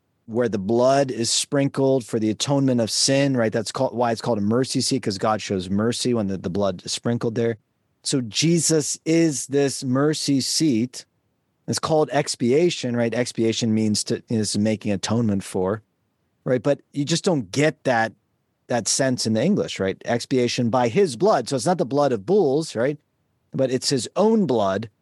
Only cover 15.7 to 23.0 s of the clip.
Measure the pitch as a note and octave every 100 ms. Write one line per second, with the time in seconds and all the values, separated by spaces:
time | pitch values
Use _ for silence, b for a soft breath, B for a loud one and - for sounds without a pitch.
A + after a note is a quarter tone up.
15.7 | G#2+ _ _ _ _ _ _ - B2+ C#3+
16.7 | C3+ _ C#3+ C3+ E3 G3+ D3+ F#2 B2 D#3
17.7 | - C#3 A#2 A2+ - _ _ _ _ -
18.7 | A#2+ G2 - C3 B2 A#2 A2 D#3+ D#3+ D#2
19.7 | - F#2+ - - A#2+ - B2+ A#2+ - A#2
20.7 | B2+ B2 E3+ F#3 A2+ G3+ D#3+ A2 C3+ C#3+
21.7 | F3 C3 C#3 C#3+ A2 G2+ G#3 D3 D3 D#3+
22.7 | A2+ C3+ D3+